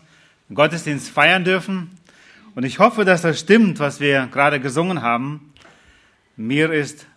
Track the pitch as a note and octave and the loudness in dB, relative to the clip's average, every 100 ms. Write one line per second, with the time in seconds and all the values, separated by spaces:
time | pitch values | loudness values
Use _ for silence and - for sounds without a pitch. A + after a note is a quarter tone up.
0 | _ _ _ _ - G2+ D3+ E3 D#3 C#3+ | _ _ _ _ -8 0 0 0 -6 -8
1 | - - D#3 F#3 F3 F#3 F#3 F#3+ F3 - | -6 2 2 4 0 -2 -2 -8 -8 -16
2 | _ _ _ - _ - C3 - G#3+ A3+ | _ _ _ -20 _ -8 -6 2 2 4
3 | F#3+ F3 E3+ D3+ - A3 G#3 D3 C#3+ C3 | 2 2 2 -2 4 4 4 0 -4 -2
4 | C#3+ C#3 B2+ B2+ C#3+ C#3+ C3 B2+ F3 E3+ | 0 0 0 0 0 0 -4 -2 -2 -2
5 | A#2 A#2+ C3+ D3 - _ - _ _ _ | -2 -2 -4 -10 -16 _ -20 _ _ _
6 | _ _ _ - A2+ C#3+ D#3+ D#3 C3+ - | _ _ _ -12 -4 0 0 0 -4 -8
7 | - | -20